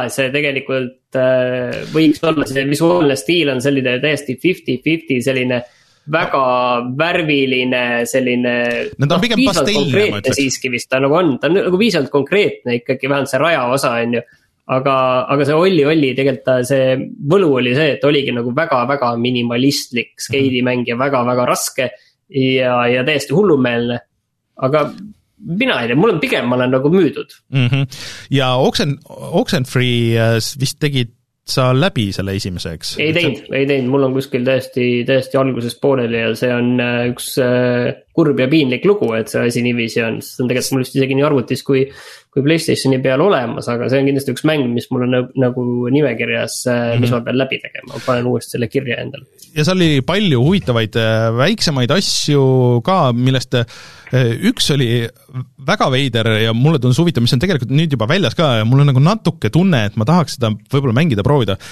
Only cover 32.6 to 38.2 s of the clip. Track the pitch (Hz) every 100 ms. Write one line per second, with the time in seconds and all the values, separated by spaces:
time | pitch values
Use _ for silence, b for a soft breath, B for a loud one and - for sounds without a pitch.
32.6 | 90 80 - - 151 165 160 110 - 131
33.6 | 139 139 123 139 131 131 135 123 127 131
34.6 | 127 127 123 120 120 135 131 135 135 120
35.6 | 117 - 143 131 117 117 113 113 127 120
36.6 | 120 123 120 120 123 123 - - 123 123
37.6 | 123 123 123 - _ -